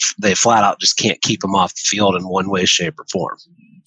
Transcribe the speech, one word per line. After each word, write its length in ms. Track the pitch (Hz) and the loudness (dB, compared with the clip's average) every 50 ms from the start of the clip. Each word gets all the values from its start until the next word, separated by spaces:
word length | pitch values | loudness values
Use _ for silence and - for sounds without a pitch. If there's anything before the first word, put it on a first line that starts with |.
| - - - - | -4 -4 -4 -2
they 140 | 104 101 92 | 0 0 2
flat 300 | - - 117 113 110 104 | 2 4 4 4 4 4
out 160 | 101 - - | 2 0 0
just 180 | 98 - - | -2 -2 0
can't 240 | - - 107 - - | 0 0 0 0 0
keep 220 | - - 110 - - | -2 -2 -2 -2 -2
him 120 | 95 98 | -2 0
off 180 | 98 90 92 - | 0 0 0 -2
the 60 | - - | -4 -4
field 320 | - 101 104 104 98 92 | -2 0 2 2 2 2
in 120 | 90 92 | 0 -4
one 220 | 90 92 95 92 98 | -4 -4 -4 -2 -2
way, 160 | 98 92 92 | 0 0 2
shape, 340 | - - - 87 80 78 - | 2 2 0 -2 -4 -6 -10
or 60 | - - | -12 -8
form. 260 | - 92 - - - - - _ _ _ - _ - - _ | -6 -4 -4 -4 -6 -12 -16 _ _ _ -20 _ -20 -20 _